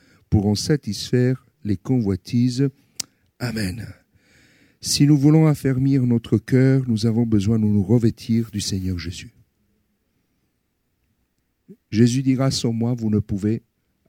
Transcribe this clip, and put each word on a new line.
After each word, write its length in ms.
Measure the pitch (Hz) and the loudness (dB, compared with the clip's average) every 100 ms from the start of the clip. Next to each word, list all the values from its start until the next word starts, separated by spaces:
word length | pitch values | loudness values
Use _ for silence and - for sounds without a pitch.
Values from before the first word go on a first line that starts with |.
| _ _ _ | _ _ _
pour 160 | 104 101 | 0 2
en 80 | |
satisfaire 920 | 104 - 151 - 98 - 123 127 131 _ _ | -2 -2 -4 -4 -10 -4 0 0 -2 _ _
les 140 | - 95 | -6 -6
convoitises. » 920 | - 127 101 92 - 120 127 123 139 - _ - - _ _ - | -2 -2 0 -4 -2 0 0 0 -4 -4 _ -16 -16 _ _ -10
Amen. 480 | 120 110 95 107 - - _ _ _ _ _ _ _ _ | -8 -4 -6 -6 -12 -18 _ _ _ _ _ _ _ _
Si 260 | - - 143 | -4 2 4
nous 100 | 147 | 6
voulons 300 | 143 156 160 | 6 6 4
affermir 580 | 143 135 127 135 135 123 | 2 -2 0 0 2 2
notre 320 | 117 - 110 | 0 0 -2
cœur, 460 | - 127 135 135 127 | 0 2 4 2 0
nous 200 | 110 117 | -2 0
avons 180 | 110 120 | 0 0
besoin 320 | 107 98 113 | 0 2 0
de 80 | 107 | 2
nous 180 | 104 | 2
revêtir 680 | 92 120 110 - - 113 113 | 2 2 2 -2 -2 -2 -2
du 100 | 101 | -6
Seigneur 380 | - 98 92 90 | -6 -6 -4 -6
Jésus. 340 | 82 87 - _ _ _ _ _ _ _ _ _ _ _ _ _ _ _ _ _ _ _ _ _ _ _ - 196 _ | -8 -12 -16 _ _ _ _ _ _ _ _ _ _ _ _ _ _ _ _ _ _ _ _ _ _ _ -20 -20 _
Jésus 320 | 104 120 127 | 2 2 2
dira, « 300 | 131 131 135 | -2 0 -2
Sans 200 | - 120 | -2 -4
moi, 220 | 113 117 | -4 -4
vous 160 | 123 110 | -4 -2
ne 100 | 104 | -2
pouvez 440 | - 101 104 113 - _ _ _ | -2 -4 -4 -4 -8 _ _ _